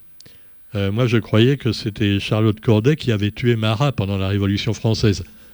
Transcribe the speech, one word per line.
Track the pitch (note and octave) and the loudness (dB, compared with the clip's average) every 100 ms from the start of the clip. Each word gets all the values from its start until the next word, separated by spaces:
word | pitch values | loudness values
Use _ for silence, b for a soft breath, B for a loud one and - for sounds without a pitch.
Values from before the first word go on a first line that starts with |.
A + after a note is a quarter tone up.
| _ _ B B B B _ G#2 | _ _ B B B B _ -4
Euh, | G2 | -2
moi, | G#2 B2 | 0 0
je | A2+ | 0
croyais | - G#2+ A#2+ C#3 | 2 4 4 2
que | A#2 | -2
c'était | G2+ A#2 G2 G#2 G2+ | -4 -6 -2 0 0
Charlotte | - A2 A2 G#2 | 0 0 0 0
Corday | - G#2+ A2+ D#3 | 2 2 2 0
qui | - | -2
avait | G#2+ G2+ | -2 -2
tué | - B2 A#2 | -2 -2 0
Marat | A2 A2 C#3+ | 0 0 -2
pendant | C3 G2 G2 | -2 -4 -2
la | F#2+ | -2
Révolution | G2+ G2 G2+ - | 0 0 -2 -2
française. | G#2 A2+ G#2+ A2+ F2+ F2 B B | -2 0 2 2 0 -4 B B